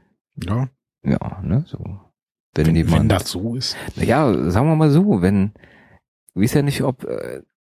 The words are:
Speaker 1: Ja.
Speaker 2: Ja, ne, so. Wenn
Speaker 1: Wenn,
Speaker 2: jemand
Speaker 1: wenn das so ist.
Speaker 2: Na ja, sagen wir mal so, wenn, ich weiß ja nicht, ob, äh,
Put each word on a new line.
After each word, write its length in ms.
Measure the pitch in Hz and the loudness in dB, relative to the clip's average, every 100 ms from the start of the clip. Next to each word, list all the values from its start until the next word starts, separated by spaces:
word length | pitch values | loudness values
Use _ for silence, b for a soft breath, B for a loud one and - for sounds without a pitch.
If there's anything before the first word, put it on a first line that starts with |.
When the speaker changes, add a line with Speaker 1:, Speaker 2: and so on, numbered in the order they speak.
| _ _ _ - | _ _ _ -12
Speaker 1:
Ja. 340 | 87 113 131 _ _ _ | -6 -4 -4 _ _ _
Speaker 2:
Ja, 380 | 67 - - - | -4 -2 -4 -8
ne, 220 | 73 113 165 | -2 -2 -2
so. 320 | - - 98 _ _ _ _ _ | -10 -12 -14 _ _ _ _ _
Wenn 140 | - 80 | 0 2
Speaker 1:
Wenn, 80 | 82 | 2
Speaker 2:
jemand 240 | 80 98 | 4 2
Speaker 1:
wenn 80 | 110 | 4
das 200 | 95 - | 0 -2
so 240 | 87 113 | -6 -6
ist. 220 | 123 - - B - | -6 -8 -10 B -4
Speaker 2:
Na 60 | |
ja, 460 | - 127 143 76 73 | 0 2 2 2 0
sagen 200 | 92 151 | 0 2
wir 80 | 156 | 4
mal 120 | 156 | 4
so, 320 | 147 202 107 | 4 4 2
wenn, 300 | 90 104 104 - b b b b _ _ _ | 2 2 0 -4 b b b b _ _ _
ich 100 | 90 | -2
weiß 100 | 117 | 2
ja 80 | 151 | 2
nicht, 220 | 139 - | 0 0
ob, 200 | 135 127 | -2 -4
äh, 400 | - - - 67 - _ | -8 -8 -10 -12 -16 _